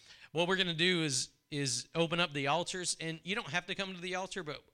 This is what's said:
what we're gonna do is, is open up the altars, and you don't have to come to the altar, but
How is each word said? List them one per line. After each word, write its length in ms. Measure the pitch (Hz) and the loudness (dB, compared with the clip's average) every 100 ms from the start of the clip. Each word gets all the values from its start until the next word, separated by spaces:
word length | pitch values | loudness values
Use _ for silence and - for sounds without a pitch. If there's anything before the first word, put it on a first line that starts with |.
| - - - | -20 -20 -6
what 160 | 151 175 | 0 2
we're 80 | 185 | 4
gonna 180 | 185 | 2
do 300 | 160 180 175 | 4 4 4
is, 260 | 160 127 - _ _ | 4 0 -2 _ _
is 360 | 147 139 123 - | -2 0 -2 -2
open 260 | 165 165 170 | 0 2 2
up 120 | 175 | 0
the 140 | 147 139 | 0 2
altars, 480 | 160 170 185 170 - | 2 0 -4 -4 -4
and 180 | 160 160 | -4 -6
you 120 | 175 208 | -4 -4
don't 140 | - | -2
have 160 | 175 175 | -4 -2
to 80 | 190 | -4
come 180 | 190 | -6
to 80 | 180 | -6
the 140 | 180 185 | -6 -4
altar, 280 | 190 202 | -4 -6
but 180 | 156 139 - | -8 -10 -10